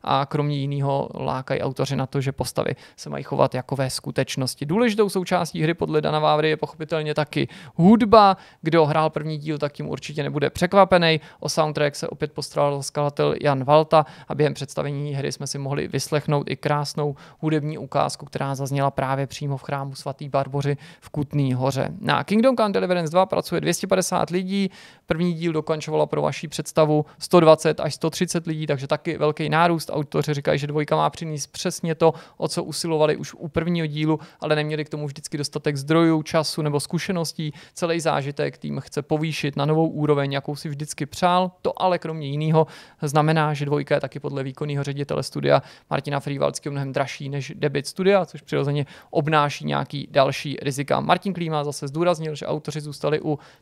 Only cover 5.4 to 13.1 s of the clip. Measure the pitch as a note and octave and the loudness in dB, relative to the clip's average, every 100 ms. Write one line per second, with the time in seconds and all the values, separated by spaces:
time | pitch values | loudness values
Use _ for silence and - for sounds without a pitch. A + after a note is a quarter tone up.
5.4 | E3+ E3+ D#3 E3 D#3+ D3+ D3+ D3+ D3+ D3+ | -2 -2 0 0 0 0 2 2 4 4
6.4 | D#3 D3 D3 - D3 D#3+ D3+ D3+ D3 D3 | 2 0 -4 -8 -6 -4 -2 -2 -2 -2
7.4 | C3+ - - - F3+ A3+ A3+ A3 G3+ F#3 | -4 -6 -8 4 8 8 10 10 10 6
8.4 | - _ D#3+ E3 D3 D#3+ D#3 D#3 D#3 D3+ | -4 _ 2 4 4 4 0 -2 -6 -6
9.4 | D#3 D3 D3 - D3+ C#3 - D3+ C#3+ C#3+ | -6 -4 -4 -6 -8 -8 -8 -6 -4 -2
10.4 | C#3 - F3+ G3+ F#3 F3+ E3 D#3+ - - | -2 0 4 6 6 6 4 2 -2 -10
11.4 | D3+ - D3+ D3 D3 - - D3 D3 - | -4 0 0 0 -2 -2 -8 -6 -8 -8
12.4 | - D3+ C#3+ C#3 C3+ D3+ D3 | -6 0 0 0 -4 -2 -2